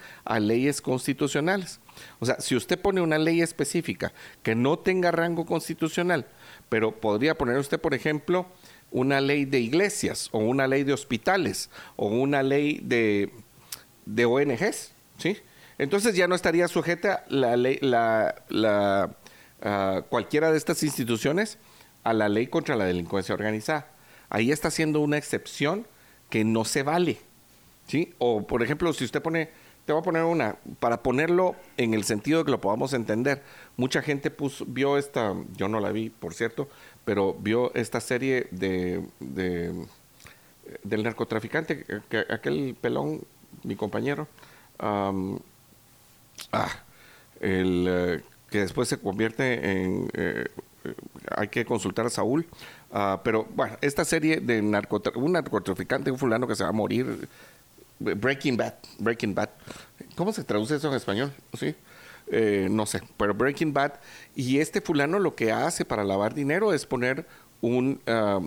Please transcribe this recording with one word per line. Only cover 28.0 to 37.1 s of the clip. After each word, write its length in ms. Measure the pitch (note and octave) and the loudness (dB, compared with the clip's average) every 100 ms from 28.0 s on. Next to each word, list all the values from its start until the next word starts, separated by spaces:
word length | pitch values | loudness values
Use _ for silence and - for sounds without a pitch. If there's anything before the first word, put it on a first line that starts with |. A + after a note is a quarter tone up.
| F3 - | -2 0
O, 280 | B2 A2 G2+ | 2 2 0
por 160 | B2 | 0
ejemplo, 300 | A#2 D3 E3+ | 0 0 0
si 140 | C#3+ B2+ | -2 -2
usted 160 | D3+ | -2
pone, 280 | D#3+ E3 D#3 - - - - | -2 -2 -4 -8 -20 -14 -2
te 80 | |
voy 80 | D#3 | -2
a 20 | |
poner 200 | F3+ E3 | 0 0
una, 340 | E3 E3+ A2 - - - | 2 2 0 -4 -12 -2
para 200 | B2 A#2 | 0 0
ponerlo 540 | C3 B2 D#3+ F3 F#3 - - - | 0 2 4 4 2 -2 -10 -2
en 160 | A#2+ | 2
el 100 | A2 | 2
sentido 360 | F#2+ G#2+ C#3 D#3+ | 0 -2 2 2
de 60 | D3+ | 2
que 60 | |
lo 80 | A#2+ | 2
podamos 320 | G2 A2 C3+ | 2 0 0
entender. 500 | C3+ G#2+ A2 C3+ C3+ - - - - | -2 0 0 0 -2 -6 -20 -14 -4
Mucha 240 | B2+ D3+ | 0 0
gente 300 | C#3 C#3+ D3 | -2 -2 -2
puso, 340 | - C#3+ - - | -4 -6 -6 -8
vio 300 | B2 C#3 C#3+ | -2 2 2
esta, 360 | C#3+ C3+ A2 F#2 - F#2+ | 0 -2 -2 -2 -6 -4
yo 140 | F#2+ | -2
no 100 | A2 | 0
la 140 | G2 | 0
vi, 160 | G#2 A2+ | -2 -4
por 240 | - E2+ | -6 -10
cierto, 340 | - A2+ - C#3 - - - | -4 -4 -4 -8 -10 -20 -10
pero 300 | - | -2